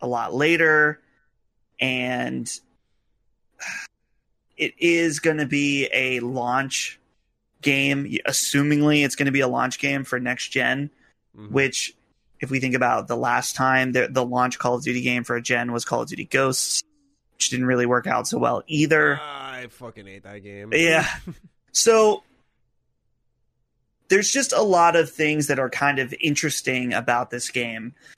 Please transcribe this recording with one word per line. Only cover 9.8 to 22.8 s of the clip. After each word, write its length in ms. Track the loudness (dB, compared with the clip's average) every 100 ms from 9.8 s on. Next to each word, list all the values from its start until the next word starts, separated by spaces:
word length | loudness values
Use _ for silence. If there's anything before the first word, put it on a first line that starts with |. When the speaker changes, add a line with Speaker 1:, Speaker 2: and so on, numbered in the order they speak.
| -4 -4
Speaker 1:
for 160 | -4 -4
next 300 | -4 -6 -4
gen, 400 | -2 0 -2 -4 _ _ _ _ -20
Speaker 2:
Mm-hmm. 160 | -4
Speaker 1:
which, 400 | 0 0 -2 -6 -10 _ _ _ _
if 100 | -6
we 100 | -2
think 140 | 0
about 340 | 2 2 0 -2
the 80 | -4
last 380 | -2 -2 -2 0
time 360 | 2 2 2
the, 160 | 0 0
the 160 | 0 0
launch 320 | 0 0 0
Call 160 | -2 -2
of 80 |
Duty 180 | -2 -4
game 220 | -2 -4
for 120 | -2 -4
a 60 |
gen 300 | -2 -2 -2
was 120 | -4 -2
Call 160 | -4
of 40 | -4
Duty 160 | -8 -4
Ghosts, 580 | 0 0 0 -2 -4 -6 _ _ _ _
which 160 | -4 -4
didn't 160 | 0 0
really 200 | 2 2
work 220 | 2 0
out 200 | -2 -2
so 100 | 0
well 260 | 0 0 -2
either. 520 | 0 4 4 4 0
Speaker 2:
I 460 | -6 -12 -12 -12 -14
fucking 360 | -16 -18 -18 -18
hate 160 | -18
that 160 | -18 -18
game. 280 | -16 -14 -2
Speaker 1:
Yeah. 340 | 2 4 4 0
Speaker 2:
<laughs> 40 | -4 -14 -18 -20 _ _
Speaker 1:
So 520 | 2 6 6 6 2 -4 _ _ _ _ _